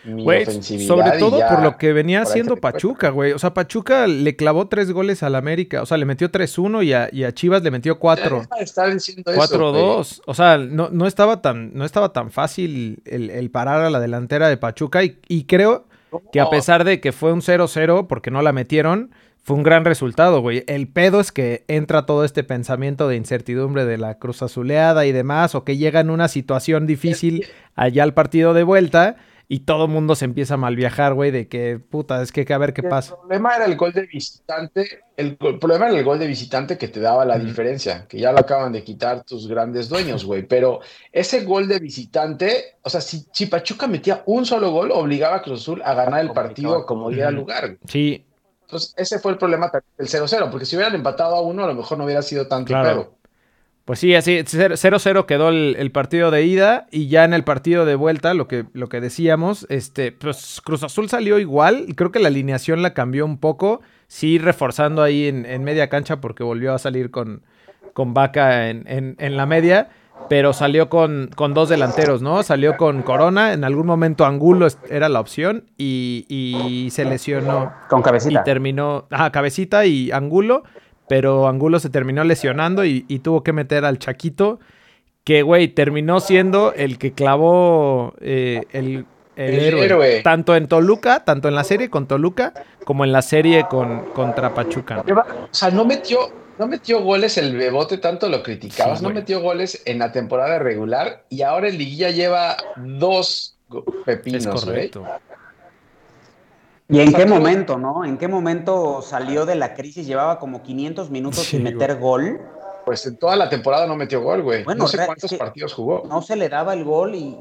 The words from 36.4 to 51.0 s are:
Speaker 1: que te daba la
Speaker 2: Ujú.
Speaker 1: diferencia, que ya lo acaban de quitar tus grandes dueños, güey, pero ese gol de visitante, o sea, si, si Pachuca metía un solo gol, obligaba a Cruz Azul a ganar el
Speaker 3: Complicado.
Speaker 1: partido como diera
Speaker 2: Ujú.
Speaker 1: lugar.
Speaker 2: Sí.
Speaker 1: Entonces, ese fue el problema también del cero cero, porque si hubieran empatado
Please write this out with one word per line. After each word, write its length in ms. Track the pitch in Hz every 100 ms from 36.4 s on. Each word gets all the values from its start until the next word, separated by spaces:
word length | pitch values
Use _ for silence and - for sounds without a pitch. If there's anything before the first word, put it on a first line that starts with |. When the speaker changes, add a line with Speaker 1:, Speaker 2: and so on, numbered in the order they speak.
| 120 131 139 180
Speaker 1:
que 120 | 120
te 120 | 110
daba 240 | 110 127
la 120 | 127 117
Speaker 2:
Ujú. 100 | 113
Speaker 1:
diferencia, 600 | 117 120 135 101 90 -
que 120 | 104
ya 140 | 123
lo 80 | 135
acaban 320 | 135 135 131
de 120 | 110
quitar 400 | 110 101 123 123
tus 240 | - 120 107
grandes 400 | 113 113 120 117
dueños, 380 | 175 170 110 98
güey, 160 | 98
pero 380 | 95 127 127 120 - - -
ese 340 | 165 - 254
gol 240 | 190 196 196
de 100 | 196
visitante, 1000 | 151 131 110 156 156 143 190 247 - _
o 80 | -
sea, 100 | 170
si, 240 | - 160 -
si 140 | - 202
Pachuca 400 | 170 - - 277
metía 360 | 156 190 185 -
un 180 | 233
solo 260 | 240 226 190
gol, 180 | 160 190
obligaba 440 | 170 147 143 156 185
a 60 |
Cruz 200 | 151 117
Azul 180 | 156 165
a 120 | 135
ganar 260 | 127 123 147
el 60 | 160
Speaker 3:
Complicado. 60 |
Speaker 1:
partido 520 | 135 117 113 151 170 -
como 220 | 113 113
diera 200 | 127 143
Speaker 2:
Ujú. 60 | 143
Speaker 1:
lugar. 400 | 135 120 110 90 -
Speaker 2:
Sí. 400 | 143 147 139 _ _ _ _
Speaker 1:
Entonces, 300 | _ 165 - -
ese 200 | 180 202
fue 140 | 202
el 60 | 185
problema 320 | 180 165 175
también 200 | 139 - -
del 120 | 135
cero 180 | 156 147
cero, 200 | 220 135
porque 160 | 127 131
si 100 | 170
hubieran 180 | 220
empatado 400 | 185